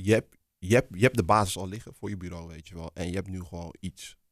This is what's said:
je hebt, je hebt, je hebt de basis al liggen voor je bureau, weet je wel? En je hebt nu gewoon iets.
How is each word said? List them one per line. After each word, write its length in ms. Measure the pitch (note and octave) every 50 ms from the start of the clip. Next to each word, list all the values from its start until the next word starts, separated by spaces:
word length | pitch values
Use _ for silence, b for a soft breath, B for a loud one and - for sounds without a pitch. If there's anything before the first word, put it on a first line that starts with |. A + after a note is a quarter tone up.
| F#2
je 60 | G2+ A2
hebt, 240 | A2 - - _ _ _ _ _ _
je 160 | - F2+ A2
hebt, 140 | A#2+ - - -
je 80 | F2+ G#2+
hebt 140 | B2+ - A#2
de 60 | F#2
basis 340 | E2 G#2 G#2+ G#2 F#2+ - F#2
al 100 | F#2 F#2
liggen 260 | F#2+ A2 - - -
voor 160 | - - G2+
je 80 | G#2 F#2+
bureau, 300 | F2+ F2 F2 E2+ E2 E2+
weet 200 | E2 D#2+ E2 -
je 80 | F2
wel? 160 | E2+ E2 D#2+ -
En 160 | F2 F2 F2
je 60 | F2+
hebt 120 | F#2+ F#2 F#2+
nu 160 | F#2 F#2 F2
gewoon 300 | F2+ - F2 E2+ E2+ - -
iets. 380 | - F#2 - - - - - _ _ _